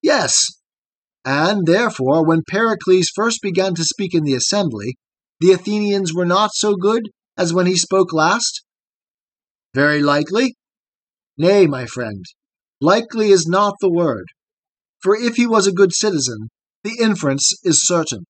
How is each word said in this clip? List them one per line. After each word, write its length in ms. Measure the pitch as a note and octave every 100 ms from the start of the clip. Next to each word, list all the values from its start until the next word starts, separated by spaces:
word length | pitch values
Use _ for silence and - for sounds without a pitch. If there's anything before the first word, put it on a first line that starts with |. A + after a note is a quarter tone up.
Yes. 340 | - C#4+ C#3+ - - - _ _ _ _ _ _ C3
And 400 | C#3 E3 G#3 E3
therefore, 600 | F3+ A#3 A3+ - D#3+ D#3+
when 160 | E3 D#3+
Pericles 640 | G3 A3+ A3 - F#3 E3+
first 280 | - A3+ A3+
began 320 | G#3 F3+ F#3+ F3
to 80 |
speak 300 | D#3+ - G3+
in 100 | E3+
the 100 | D3+
assembly, 640 | B2+ - G3+ F3+ A2 G#2 B2+ _ _ _ _
the 120 | E3+
Athenians 600 | F#3 G3 G#3 G#3 G3+ F#3
were 120 | D#3+ F3
not 260 | F3+ G#3+
so 220 | - G#3+ G3
good 340 | F#3+ A3+ G#3+ _ _ -
as 160 | F3
when 120 | F3 F3+
he 100 | F#3
spoke 380 | - F#3+ F3
last? 500 | D#3+ D#3+ G#3+ - - _ _ _ _ _ _ _ _ _ _ _
Very 280 | C3+ D3 D3
likely. 540 | C#3+ C#3+ D3+ G3+ C4 - _ _ _ _ _ _ _ -
Nay, 300 | E3 G3+ F3+
my 180 | C3+ A#2+
friend, 380 | - A#2 G2+ F2+ _ _ _ _ _
likely 500 | D3 G#3 A3+ A3+ G#3+
is 160 | G3 D#3+
not 300 | F#3 G#3 G3
the 100 | G3
word. 340 | E3+ E3+ A2+ F2+ _ _ _ _ _ _ _
For 160 | F#3 G#3+
if 180 | A#3+ A#3
he 120 | A#3+
was 200 | A3 G3
a 60 |
good 200 | F3+ G3
citizen, 560 | - G#3+ E3+ B2+ A2 A2 _ _ _
the 140 | G#3 A3+
inference 460 | A3+ F#3+ D3 C#3 - -
is 220 | F#3+ D#3 -
certain. 400 | F3 D#3 - E3+